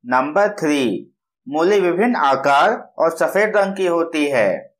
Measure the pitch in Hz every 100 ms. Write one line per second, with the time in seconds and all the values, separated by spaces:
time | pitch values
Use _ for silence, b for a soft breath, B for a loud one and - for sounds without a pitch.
0 | 120 127 143 175 208 208 160 143 123 90
1 | - _ _ _ 127 147 175 208 180 170
2 | 240 240 143 131 143 139 - - - -
3 | 165 165 - 185 214 208 196 196 185 170
4 | 165 156 143 131 101 82 -